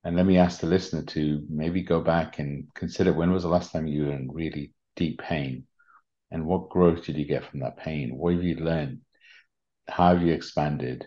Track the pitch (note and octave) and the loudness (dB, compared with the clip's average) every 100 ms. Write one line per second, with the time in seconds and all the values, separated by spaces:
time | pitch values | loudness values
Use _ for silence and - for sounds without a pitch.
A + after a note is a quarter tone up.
0 | E2+ F2 F#2 F#2 F2 - E2 F2+ - D#2+ | -2 2 6 6 6 2 2 2 0 -6
1 | D2+ D#2+ D2+ D2+ D2+ D2+ E2 F2+ F2 E2 | -4 -2 0 -2 -4 -4 -2 -2 0 0
2 | D#2+ E2 E2 - C#2+ C#2 C#2 - F2 - | 2 0 0 -6 -6 -8 -12 -8 -8 2
3 | F#2 D#2 E2+ F#2 F2 F2 - D#2+ D#2 D2 | 2 4 2 2 2 0 0 -6 -2 -2
4 | D2 C#2 C2 D#2 D#2+ D2+ C#2+ _ _ - | -2 -4 -8 -6 -6 -6 -12 _ _ -4
5 | E2 - - E2 C2+ C2 - _ _ _ | -4 -4 -4 -4 -4 -8 -12 _ _ _
6 | _ _ _ E2 D#2+ F2+ F2+ F#2 F2 E2+ | _ _ _ -8 -2 -2 0 6 6 6
7 | - D2+ D2 C#2+ - C#2+ B1 - D#2+ D#2 | -4 -6 -2 -4 -4 -8 -8 -8 -8 -6
8 | B1 B1+ F2 F2 F2 D#2 D#2+ E2 C#2 - | -6 -2 0 0 0 -2 -2 -2 -4 -10
9 | _ _ _ - _ _ _ _ - - | _ _ _ -20 _ _ _ _ -10 4
10 | F2 F2+ E2+ D#2+ - - D2+ D2 B1 B1+ | 6 6 4 0 -2 -2 -2 -2 -4 -8